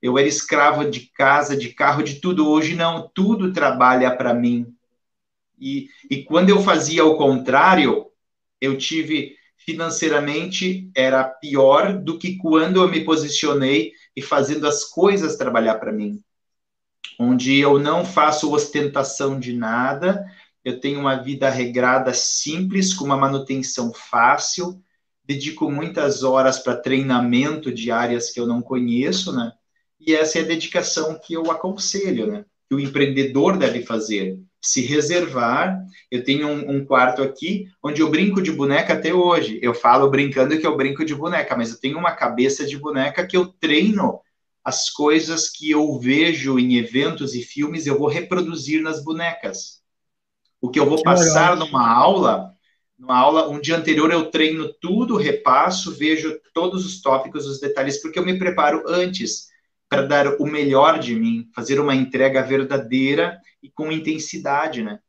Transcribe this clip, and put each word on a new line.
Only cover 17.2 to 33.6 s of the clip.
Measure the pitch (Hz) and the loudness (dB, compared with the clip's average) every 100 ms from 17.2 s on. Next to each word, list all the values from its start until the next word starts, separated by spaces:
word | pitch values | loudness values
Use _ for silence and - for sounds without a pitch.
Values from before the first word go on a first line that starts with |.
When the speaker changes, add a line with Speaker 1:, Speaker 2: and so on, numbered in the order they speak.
| 120 127 127 135 | 2 2 4 4
Speaker 1:
eu | 143 143 | 6 4
não | 147 165 180 | 4 0 0
faço | - 151 151 151 | 2 2 2 0
ostentação | 143 - 151 143 147 131 - 139 135 | 0 0 -2 -2 -2 -4 -2 -4 -4
de | 123 | -6
nada, | 120 113 117 127 139 180 190 - - _ _ | -6 -2 -2 -2 -2 -2 -2 -4 -18 _ _
eu | 127 123 | -10 -6
tenho | 143 143 | -4 -2
uma | 139 131 | -2 -2
vida | 123 139 135 | -4 -2 -2
regrada, | 127 120 120 123 135 127 | 0 -4 0 2 2 0
simples, | 123 - - - 160 185 196 190 | -2 -2 -4 -6 -4 -2 0 0
com | - 139 | -2 -2
uma | 139 | 0
manutenção | 139 139 135 135 127 - 117 | 0 -2 -4 -6 -6 -6 -6
fácil, | - - 120 120 147 - - 180 185 _ _ _ _ | -8 -6 2 4 2 -2 -6 -8 -10 _ _ _ _
dedico | 131 139 143 160 147 | _ -6 -6 -4 -4
muitas | 143 170 175 143 135 | -4 -4 -2 -2 0
horas | 131 131 131 131 | 2 4 4 2
pra | - 120 | -4 -4
treinamento | - 135 135 123 123 123 143 151 135 | 0 0 2 0 2 2 0 -2 -6
de | 117 117 | -6 -4
áreas | 117 120 120 - | -2 0 -2 -4
que | - | -6
eu | 120 | -4
não | 120 | -4
conheço, | 120 127 120 117 147 185 - 135 | -2 -2 0 0 0 -2 -4 -4
né? | 117 - _ _ _ _ | -6 -10 _ _ _ _
E | 156 | 0
essa | 156 156 170 | 2 2 0
é | |
a | 151 | -2
dedicação | 165 165 180 - - 156 160 | -4 -2 -4 -4 -4 -4 -6
que | - | -8
eu | 165 165 | -6 -2
aconselho, | 165 190 202 - 202 196 127 107 | -4 -4 -6 -6 -4 -2 -2 -2
né? | 104 - _ _ | -6 -12 _ _
Que | 139 | -4
o | |
empreendedor | 139 139 139 131 131 127 175 | -2 0 0 2 0 2 2
deve | 190 | 4